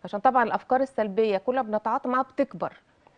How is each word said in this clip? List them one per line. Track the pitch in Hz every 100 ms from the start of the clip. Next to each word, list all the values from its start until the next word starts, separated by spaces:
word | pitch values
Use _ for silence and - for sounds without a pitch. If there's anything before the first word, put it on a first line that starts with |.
عشان | 185 202
طبعًا | 262 254
الأفكار | 226 190 - 254
السلبية | 269 - 214 190 220 190
كل | 254 254
ما |
بنتعاطى | 220 214 226 254 262
معاها | 254
بتكبر | 269 - 269 165 165 - _ _ _